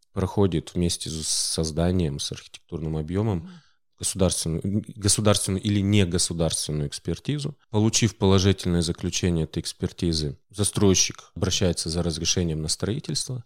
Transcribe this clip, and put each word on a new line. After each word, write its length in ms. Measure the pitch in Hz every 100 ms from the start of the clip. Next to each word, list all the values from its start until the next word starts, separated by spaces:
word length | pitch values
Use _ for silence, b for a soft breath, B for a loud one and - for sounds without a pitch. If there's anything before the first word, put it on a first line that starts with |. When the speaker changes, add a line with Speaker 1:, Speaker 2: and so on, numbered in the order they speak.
| _
Speaker 1:
проходит 600 | 101 92 - 101 80 - 87
вместе 340 | 87 - -
с 180 | 80 76
созданием, 920 | - - - 80 78 85 90 80 73
с 120 | -
архитектурным 640 | - - - - 82 78 78
объёмом 400 | 78 92 113 92
Speaker 2:
Мгм. 100 | 78 175 B B _ -
Speaker 1:
Государственную, 840 | 85 95 92 - 82 80 98 101 - -
государственную 640 | 101 - 107 101 - 95
или 160 | 104 101
негосударственную 1080 | 98 104 92 87 - 85 80 - - 76 71
экспертизу. 680 | - - 82 - 147 143 - _
Получив 460 | 107 110 - 110 -
положительное 640 | 98 98 95 92 90 87
заключение 640 | 82 85 87 - 95 82 80
этой 140 | -
экспертизы, 760 | - - 90 - 87 78 76 69 _
застройщик 840 | - 104 - 101 92 - - - -
обращается 540 | 90 - 92 82 85
за 140 | 82
разрешением 580 | 85 78 82 - 87 78
на 60 | 78
строительство, 760 | - 87 131 - 147 - 123